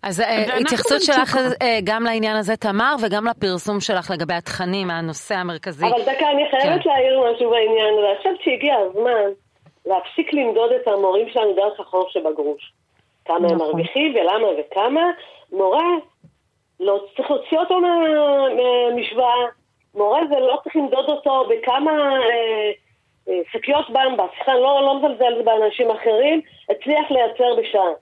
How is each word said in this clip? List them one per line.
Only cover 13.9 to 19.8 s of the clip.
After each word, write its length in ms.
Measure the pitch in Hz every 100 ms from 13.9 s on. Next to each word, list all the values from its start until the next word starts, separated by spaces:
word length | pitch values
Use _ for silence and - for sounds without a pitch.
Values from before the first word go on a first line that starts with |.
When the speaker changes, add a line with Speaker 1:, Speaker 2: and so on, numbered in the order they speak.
| 262 311 240
Speaker 3:
ולמה 320 | 175 208 220 160
וכמה. 460 | 151 - 220 285 349 349 - - _
מורה, 340 | 190 190 240 339 349 - _ - _ _ _ _ _
לא, 200 | 190 202 - -
צריך 140 | 262
להוציא 280 | 285 - 320
אותו 200 | 339 370
מה-, 680 | 349 339 320 302 294 277 269 233
מהמשוואה. 920 | 247 247 240 240 233 214 247 240 240 - _ _